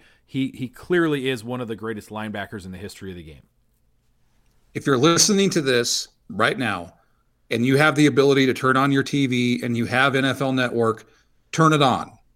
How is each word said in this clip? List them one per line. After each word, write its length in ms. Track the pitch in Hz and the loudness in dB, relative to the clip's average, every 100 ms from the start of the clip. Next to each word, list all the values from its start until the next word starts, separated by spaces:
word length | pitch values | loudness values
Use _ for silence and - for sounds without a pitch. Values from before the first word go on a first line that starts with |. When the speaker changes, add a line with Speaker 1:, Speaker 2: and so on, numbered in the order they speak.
| _ _ _ | _ _ _
Speaker 1:
He, 280 | 135 135 - | -6 -6 -6
he 120 | 127 | -12
clearly 600 | - - 180 165 147 131 | -12 -2 0 0 -2 -4
is 140 | 127 | -6
one 180 | 113 123 | -8 -8
of 60 | 117 | -8
the 80 | 110 | -8
greatest 340 | 110 107 - | -8 -10 -12
linebackers 560 | 107 110 104 98 107 92 | -10 -8 -8 -10 -12 -14
in 60 | |
the 60 | 90 | -14
history 340 | 98 - 95 | -16 -14 -14
of 60 | 87 | -14
the 60 | |
game. 200 | 78 71 _ _ _ _ _ _ _ _ _ _ _ _ _ | -16 -20 _ _ _ _ _ _ _ _ _ _ _ _ _
Speaker 2:
If 120 | - - | -8 -2
you're 120 | 131 | 2
listening 520 | 156 170 208 196 196 | 4 4 2 2 2
to 100 | 180 | 0
this 460 | 135 123 120 - - _ - | 0 0 0 -4 -8 _ -10
right 300 | 95 120 131 | -2 -2 -2
now 380 | 117 95 85 - _ _ _ _ _ | -4 -6 -10 -20 _ _ _ _ _
and 160 | 113 123 | -2 2
you 120 | 135 | 4
have 180 | 156 143 | 4 4
the 120 | 147 | 4
ability 380 | 135 139 139 131 | 4 4 4 2
to 80 | |
turn 240 | 117 131 131 | 0 0 2
on 140 | 139 | 2
your 120 | 139 | 0
T 240 | 139 143 135 | 0 -2 0
V 340 | 123 123 120 | 0 0 -2
and 140 | 120 117 | -2 -4
you 80 | 107 | -2
have 300 | 127 135 135 | 0 2 2
N 100 | 135 | 0
F 160 | 131 | -2
L 100 | 135 | -2
Network, 560 | 131 123 117 113 110 - _ _ _ _ | -2 -2 0 -2 -2 -10 _ _ _ _
turn 200 | - 160 | 2 4
it 100 | 151 | 6
on 300 | 135 95 - - _ | 4 2 -4 -16 _